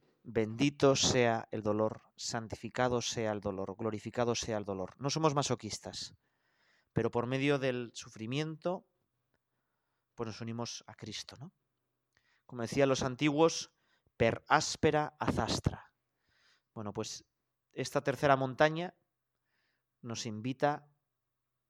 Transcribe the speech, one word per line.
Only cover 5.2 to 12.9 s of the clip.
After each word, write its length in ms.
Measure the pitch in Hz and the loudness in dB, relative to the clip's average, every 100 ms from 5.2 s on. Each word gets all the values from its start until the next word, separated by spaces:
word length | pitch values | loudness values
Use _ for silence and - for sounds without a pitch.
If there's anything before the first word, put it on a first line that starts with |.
| 160 | 2
masoquistas, 800 | 143 135 123 104 - - - - - _ _ _ _ _ _ _ | 2 0 -4 -4 -10 -10 -12 -14 -16 _ _ _ _ _ _ _
pero 180 | - 113 | -2 0
por 160 | 120 120 | 0 -2
medio 320 | 131 139 143 | 0 2 2
del 320 | 131 123 120 | 0 -2 -6
sufrimiento, 920 | - - 110 110 135 156 156 175 185 - _ _ _ _ _ _ _ _ _ _ _ _ | -12 -16 -12 -6 -4 -4 -6 -6 -6 -10 _ _ _ _ _ _ _ _ _ _ _ _
pues 120 | - 113 | -10 -8
nos 120 | 101 | -8
unimos 440 | 113 113 117 - - | -8 -8 -8 -10 -16
a 80 | |
Cristo, 420 | 113 - 104 - 98 | -16 -12 -12 -14 -16
¿no? 120 | 151 - _ _ _ _ _ _ _ _ - | -20 -20 _ _ _ _ _ _ _ _ -14
Como 160 | 123 | -6
decían 260 | 113 - | -2 4
los 140 | 139 | 4